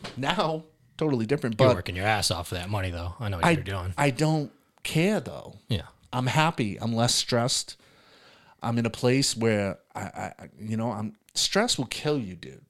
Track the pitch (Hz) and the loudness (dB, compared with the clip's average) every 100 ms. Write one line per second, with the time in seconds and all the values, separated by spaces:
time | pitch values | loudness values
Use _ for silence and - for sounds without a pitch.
0 | - - 135 175 160 160 - _ _ - | -12 -6 -2 0 0 -2 -8 _ _ -2
1 | 156 127 110 139 120 113 131 117 - 90 | 0 2 2 0 0 4 6 6 0 -2
2 | 101 107 - 85 90 107 90 104 92 85 | 2 2 2 0 -2 -6 -2 -2 -2 -4
3 | 87 - 107 87 170 165 95 98 90 92 | -6 -6 -6 0 2 2 0 -4 -4 0
4 | 143 123 156 160 143 _ _ _ - 156 | 0 2 2 2 -2 _ _ _ -2 0
5 | 180 208 107 69 - - - 101 - _ | 2 0 -4 -10 -14 -14 -6 -6 -6 _
6 | - 123 127 135 156 - 107 - 117 113 | -8 -2 0 4 2 2 -2 -2 -2 2
7 | 120 - - 120 120 - - - _ _ | 2 2 2 2 2 -2 -4 -14 _ _
8 | - - - - - - 113 117 113 - | -20 -20 -20 -20 -20 -8 -2 0 0 2
9 | 123 135 135 110 113 104 98 - _ - | 2 4 2 2 2 4 0 -4 _ -10
10 | 101 - 101 - - 69 107 110 117 107 | -10 -8 -10 -10 -20 -12 -6 -2 -2 -4
11 | 107 - _ - - 196 247 - 247 - | -6 -10 _ -2 0 2 2 0 -2 -4
12 | 151 147 101 87 - - | -2 -2 -2 -8 -14 -18